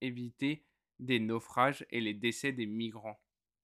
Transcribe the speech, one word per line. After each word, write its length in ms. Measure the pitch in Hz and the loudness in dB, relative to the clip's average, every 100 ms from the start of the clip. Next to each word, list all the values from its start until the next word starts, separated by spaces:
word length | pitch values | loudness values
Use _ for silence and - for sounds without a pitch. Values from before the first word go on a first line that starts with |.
éviter 640 | 127 123 120 - 139 151 _ _ _ - | -6 -4 -8 -2 -2 -2 _ _ _ -8
des 200 | 127 120 | 2 2
naufrages 640 | 110 113 - - 135 139 - | 4 0 0 2 4 2 -4
et 100 | 120 | -2
les 140 | 107 | -2
décès 380 | 107 117 - 139 | 2 0 2 -2
des 140 | 127 107 | 0 -2
migrants. 520 | 110 113 110 110 107 _ _ _ _ | -2 -4 -6 -12 -12 _ _ _ _